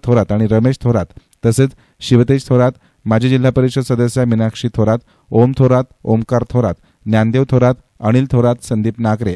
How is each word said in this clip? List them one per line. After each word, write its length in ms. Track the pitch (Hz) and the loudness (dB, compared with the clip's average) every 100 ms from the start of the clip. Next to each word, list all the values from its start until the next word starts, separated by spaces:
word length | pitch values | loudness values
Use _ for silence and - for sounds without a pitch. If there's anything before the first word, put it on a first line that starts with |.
थोरात 280 | 120 117 98 | 0 0 0
आणि 160 | 104 110 | -2 0
रमेश 320 | 110 123 135 | 2 0 0
थोरात, 240 | 123 113 85 - _ _ 117 | -2 -2 -4 -14 _ _ -2
तसेच 240 | 113 135 - _ - | 0 0 -2 _ -12
शिवतेज 460 | - 123 123 135 - | 0 2 4 0 0
थोरात, 220 | 127 123 - _ _ 104 | 0 0 -4 _ _ -2
माजी 240 | 110 127 | 0 0
जिल्हा 220 | 131 127 | 0 0
परिषद 300 | 127 127 135 | 0 0 -2
सदस्या 420 | 123 120 120 131 123 | -4 -2 -2 0 0
मीनाक्षी 420 | 113 110 - 120 - | 0 -2 -4 -6 -2
थोरात, 240 | 107 117 _ _ - | 0 -2 _ _ -2
ओम 200 | 120 123 135 | 2 2 2
थोरात, 260 | 127 127 127 _ | 2 2 -2 _
ओमकार 400 | - 113 110 120 117 | -4 -2 0 -4 -2
थोरात, 240 | 123 107 85 _ _ 104 | -2 -2 -4 _ _ -2
ज्ञानदेव 380 | 110 110 127 135 | 0 0 0 0
थोरात, 260 | 127 123 127 _ - | 2 2 0 _ -6
अनिल 260 | 113 127 135 | 0 0 0
थोरात, 320 | 123 120 120 | 0 0 -2
संदीप 360 | - 113 110 110 | -4 -4 -4 -2
नागरे 360 | 113 107 107 | -4 -2 -4